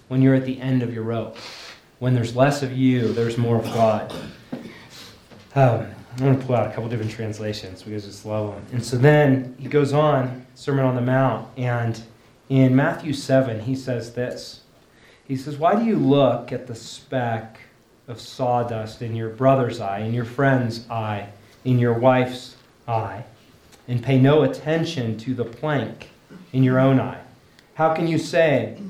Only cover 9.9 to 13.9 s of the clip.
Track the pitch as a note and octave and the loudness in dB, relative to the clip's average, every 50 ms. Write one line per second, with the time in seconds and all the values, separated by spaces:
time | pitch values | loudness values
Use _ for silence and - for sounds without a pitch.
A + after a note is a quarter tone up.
9.9 | C#3+ D3+ D3+ D3+ C#3 C3 B2+ B2+ B2 - - - - - - D3 C#3 C3+ C3+ B2+ | 2 2 2 2 2 0 0 -2 -6 -10 -16 -20 -20 -10 -6 -2 0 0 0 0
10.9 | B2 B2 B2 B2+ C3 C3+ C3+ B2 A2 G#2 - - - C3 B2 B2 A#2+ A#2 A#2 A2+ | 0 0 0 2 2 2 2 2 0 -2 -8 -10 -10 -6 -4 -2 -2 -2 -2 -4
11.9 | A2+ - - - - _ _ _ _ _ _ - C3+ C3 C3 B2 B2+ C3+ D3 E3+ | -4 -6 -10 -20 -20 _ _ _ _ _ _ 0 4 6 6 6 6 4 4 2
12.9 | E3 - E3 D3+ C3 - - - C3 C3 A#2+ A#2 G#2+ G#2 G#2 C3+ C3 C3 - C3 | 0 -4 -6 -6 -6 -6 0 2 2 2 2 2 -2 -6 -6 -6 -6 -6 -6 -6